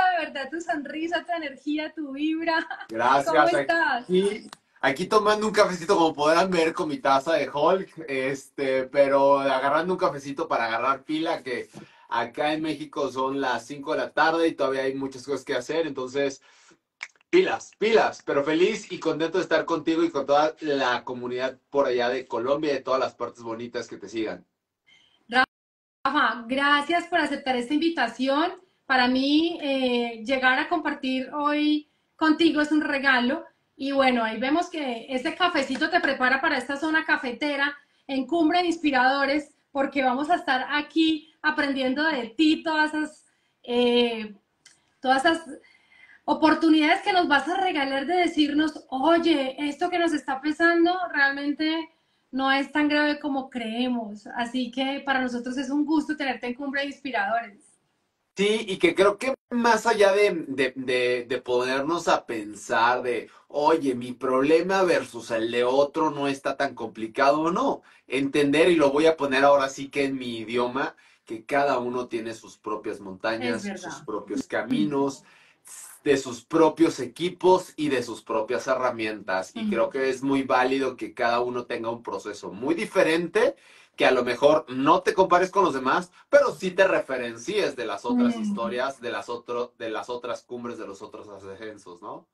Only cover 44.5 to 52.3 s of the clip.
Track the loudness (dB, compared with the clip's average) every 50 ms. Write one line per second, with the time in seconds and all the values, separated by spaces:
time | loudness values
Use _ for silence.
44.5 | _ _ _ -20 _ _ _ _ _ _ 0 2 2 4 4 4 2 2 -2 -10
45.5 | -16 -18 -20 _ _ _ _ _ _ _ -20 _ -20 _ _ -2 2 4 6 4
46.5 | 6 4 4 4 6 6 6 4 2 2 2 2 2 2 4 4 2 2 2 0
47.5 | -2 0 0 0 0 0 -2 -2 -2 -2 -2 0 0 2 0 2 2 2 0 2
48.5 | 2 2 0 0 -2 -8 -12 _ -6 0 4 4 4 4 4 4 2 2 0 -2
49.5 | -4 -4 -6 -6 -4 -4 -4 -2 0 0 0 0 0 -2 -4 -4 -6 -4 -4 -4
50.5 | 0 2 2 4 4 4 4 2 2 0 -4 -4 0 2 2 2 0 -2 -4 -4
51.5 | -2 -2 -2 -2 -2 -2 -4 -8 _ _ _ _ _ _ _ _